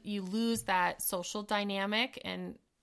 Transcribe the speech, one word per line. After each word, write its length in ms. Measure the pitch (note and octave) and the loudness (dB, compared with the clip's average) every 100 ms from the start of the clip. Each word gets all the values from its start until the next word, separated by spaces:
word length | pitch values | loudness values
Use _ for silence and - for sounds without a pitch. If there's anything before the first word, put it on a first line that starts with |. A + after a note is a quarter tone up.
you 180 | G3 G3+ | -4 -4
lose 400 | F#3 A3 A#3 A3+ | -2 0 2 2
that 400 | - F#3 F3 - | 2 4 2 2
social 400 | - F#3 - G#3+ | 0 0 -2 -4
dynamic, 800 | G#3 G#3 G3+ G3 G3 A3 C4 - | 0 0 0 0 2 2 0 -4
and 300 | F#3 F#3 F3+ - _ _ | -8 -6 -8 -10 _ _